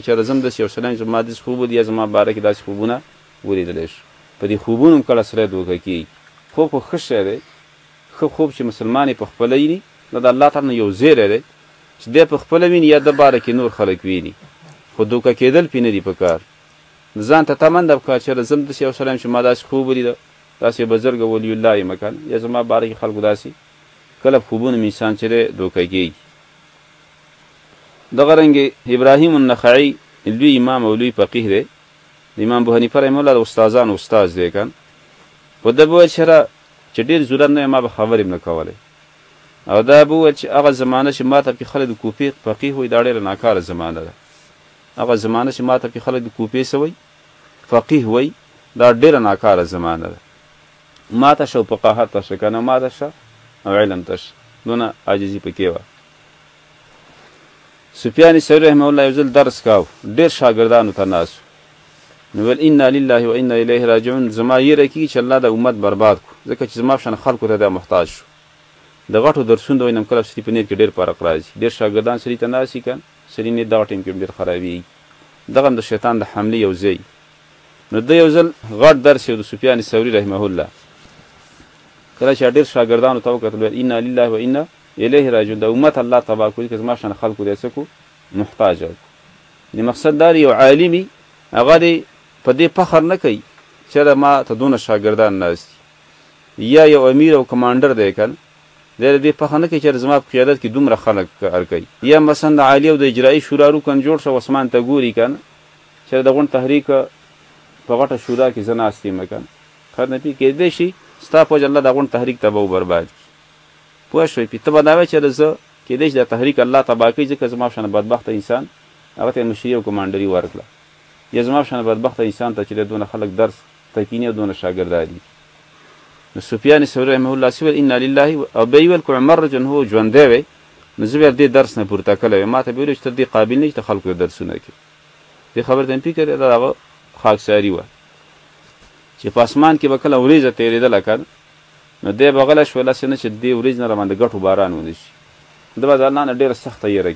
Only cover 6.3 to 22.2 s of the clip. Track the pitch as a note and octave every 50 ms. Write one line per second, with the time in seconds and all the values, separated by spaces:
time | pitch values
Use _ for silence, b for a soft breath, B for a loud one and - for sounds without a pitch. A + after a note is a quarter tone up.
6.3 | _ _ _ _ - D3 D#3+ D3+ - E3 - - - E3 - - B2+ G#2+ F#2+ G2
7.3 | G#2+ C3+ - _ _ _ _ _ _ _ _ _ _ _ _ _ - - D#3+ D3
8.3 | - - D#3 C#3+ C#3 - B2 A#2 A2 - A2+ A2 A#2+ C3+ C#3+ C3+ B2 - G#2+ -
9.3 | - - A#2 A#2+ C3 C#3 D3 D3+ F3 G3 - _ _ _ _ _ - B2 B2 B2+
10.3 | B2 C3 D3 D3 - D3 C#3 C3+ B2 A#2 G#2+ G2+ G2 G2 B2+ D#3+ D3+ A#2+ G#2 G2+
11.3 | G#2 A#2 - _ _ _ _ _ _ _ _ _ _ _ - A2+ A#2+ D#3 E3 D3+
12.3 | D3+ C#3 - - D#3+ E3 F3 F3 F3 F3 D#3+ D3+ D3+ D3 C#3 D3 C#3+ C#3+ D3 C3+
13.3 | C3 A#2+ - B2+ A#2+ B2+ B2 A2+ - - G#2 G2 F#2 F2 - F#2+ F#2 F2+ D#2+ D#2+
14.3 | - _ - - _ _ _ - - _ _ _ _ - A2 G#2 A#2+ B2 - B2+
15.3 | A#2 - B2 B2+ C3+ E3+ F3 D#3 - B2+ A#2+ A2+ G2+ G2 F2+ F#2+ F2+ - F#2 F2
16.3 | E2 E2 - _ _ _ _ _ _ _ _ _ _ _ _ _ - G#2+ G#2+ A#2
17.3 | D3+ D#3+ D3+ - C#3 - D#3+ D#3 E3 F3 F3 D#3+ D3 C3 - - C3 B2 - D3
18.3 | C3 B2 A#2+ A2+ D3 D3 C#3+ C#3+ C3+ - C#3 C3 B2+ - C#3 C3+ C3 B2+ - A#2+
19.3 | A#2+ A#2+ B2 B2 B2 - - - C3+ C3+ C3 C3 C3 B2+ A#2+ A#2+ A#2+ - _ _
20.3 | _ _ _ _ _ - - A#2 A#2 - A#2 A2 A2+ A2+ A2+ C3 B2 A#2 A2+ A2+
21.3 | A2 A2 A2 A2 A2 A2 A2 A2+ G#2+ G2+ F#2 F#2 F#2 F#2 G#2 G#2 F2 -